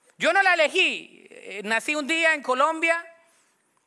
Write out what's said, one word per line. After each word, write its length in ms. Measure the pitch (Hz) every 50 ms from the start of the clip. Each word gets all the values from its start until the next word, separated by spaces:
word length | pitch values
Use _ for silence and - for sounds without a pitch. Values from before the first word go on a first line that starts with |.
| _ _ _
Yo 160 | - 202 302 349
no 80 | 392
la 120 | 392 370 359
elegí. 720 | 330 302 254 277 381 359 302 220 160 - - - - - -
Eh, 320 | - - - - 190 208 196
nací 300 | 208 226 226 - 302 302
un 140 | 302 285
día 260 | 247 330 330 330 320 311
en 80 | 294
Colombia, 640 | 240 262 254 262 285 311 320 320 330 330 330 339 339 - - _ _ _ _ _ _ _ _ _ _ _ _ _ _